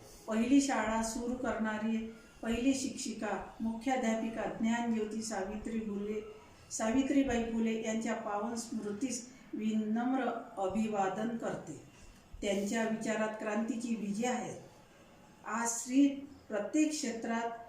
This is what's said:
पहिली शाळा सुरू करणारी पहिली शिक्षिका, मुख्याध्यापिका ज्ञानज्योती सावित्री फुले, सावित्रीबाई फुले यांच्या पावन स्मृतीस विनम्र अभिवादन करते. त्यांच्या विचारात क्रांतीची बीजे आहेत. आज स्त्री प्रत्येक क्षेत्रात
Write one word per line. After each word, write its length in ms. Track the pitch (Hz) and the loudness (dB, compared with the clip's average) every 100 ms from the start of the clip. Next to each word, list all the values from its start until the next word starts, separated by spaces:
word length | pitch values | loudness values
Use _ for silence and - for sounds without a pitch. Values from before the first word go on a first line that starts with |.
| - - - | -16 -14 -2
पहिली 340 | 220 240 277 | 0 6 6
शाळा 420 | 269 226 220 226 | 6 2 2 2
सुरू 320 | 226 233 240 | 0 -2 -2
करणारी 800 | 254 240 214 220 214 220 226 226 - - - | -2 -2 0 0 0 0 0 -2 -10 -18 -8
पहिली 320 | 226 233 262 | -2 2 2
शिक्षिका, 800 | 262 - - - - 214 214 - - | 2 0 -4 -6 -4 -4 -4 -6 -4
मुख्याध्यापिका 840 | 226 226 277 262 226 220 226 - 196 - | -4 -2 0 2 2 0 0 -2 -4 0
ज्ञानज्योती 600 | 226 233 240 220 208 220 | 2 2 2 2 0 -2
सावित्री 580 | - 202 190 208 - 220 | -4 -4 -4 -4 -4 -4
फुले, 400 | 208 202 208 214 - - - - - | -2 -4 -2 -4 -6 -14 -20 -20 -10
सावित्रीबाई 760 | - 220 262 269 277 262 233 | -2 2 2 4 4 4 2
फुले 380 | 226 226 226 226 | 0 2 2 0
यांच्या 320 | 220 226 226 | 0 -2 0
पावन 400 | 220 214 208 226 | -2 -2 -2 -2
स्मृतीस 760 | 233 - 214 202 202 262 - - - - | -4 -4 -4 -4 -2 -2 -4 -8 -18 -10
विनम्र 760 | 214 220 214 214 226 254 262 233 - - - | -2 0 2 2 2 2 2 0 -2 -6 -2
अभिवादन 800 | 185 214 220 202 190 208 233 233 | 0 0 0 2 2 2 -2 -2
करते. 440 | 202 156 - 135 - - - - - - | -4 -6 -8 -12 -14 -20 -20 -20 -18 -6
त्यांच्या 400 | 208 202 202 226 | 0 0 2 2
विचारात 460 | 220 220 226 220 220 | 0 0 0 0 0
क्रांतीची 680 | 214 214 214 226 240 233 214 | -2 -2 0 0 -2 0 -2
बीजे 300 | 202 202 247 | -2 0 0
आहेत. 300 | 226 - - - - - - - - - - - | 0 -2 -8 -12 -20 -20 -20 -20 -20 -20 -16 -6
आज 220 | 220 233 | -2 0
स्त्री 400 | - 247 262 285 277 - - - | -2 2 6 6 6 -10 -16 -6
प्रत्येक 420 | 214 208 311 302 | -4 2 4 4
क्षेत्रात 600 | - 233 226 226 226 233 233 | 2 -4 -4 -2 0 -2 -6